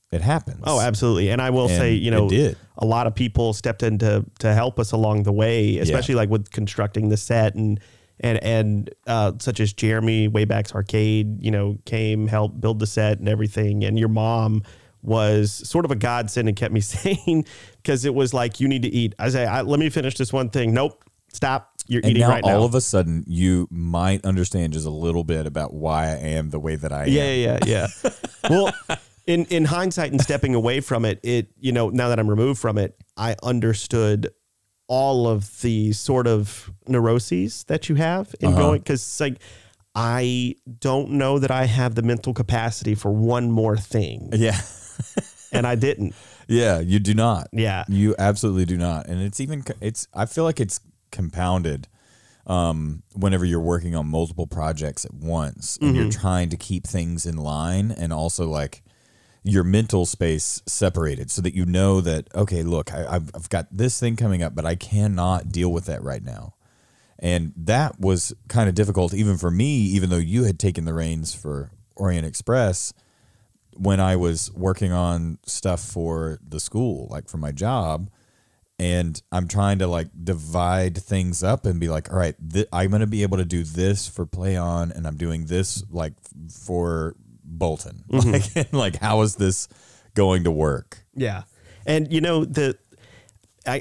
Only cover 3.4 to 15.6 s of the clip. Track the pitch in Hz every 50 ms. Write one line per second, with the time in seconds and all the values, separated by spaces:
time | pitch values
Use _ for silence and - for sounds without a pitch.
3.4 | 117 113 104 - - 120 110 - 123 113 107 101 113 107 101 104 107 - - -
4.4 | - 110 107 110 117 127 - - 113 101 - 113 110 107 107 104 101 104 98 104
5.4 | 110 113 117 117 107 104 101 71 - 156 151 127 123 135 131 117 110 101 110 107
6.4 | 101 - - - 107 98 - - 104 104 - 107 107 104 107 104 - - 117 117
7.4 | 110 107 - 104 110 107 104 104 - - - _ _ _ _ _ - 120 113 -
8.4 | - 107 113 113 107 107 104 101 - - - - _ - 117 113 104 98 87 117
9.4 | - 135 113 - 110 101 101 - - 110 110 110 110 113 113 110 107 107 107 107
10.4 | 110 107 107 110 107 - - 107 101 - - 110 107 107 107 107 107 107 107 101
11.4 | - 110 107 101 101 101 101 107 - - 113 110 110 107 107 107 107 107 107 107
12.4 | 107 104 101 123 113 113 113 107 107 104 - 110 107 104 107 101 101 104 107 107
13.4 | 107 104 - 110 107 104 104 104 101 101 107 113 113 110 110 110 110 113 117 113
14.4 | 110 110 107 107 101 - - - - _ _ _ - 101 110 113 107 107 107 107
15.4 | 104 101 - -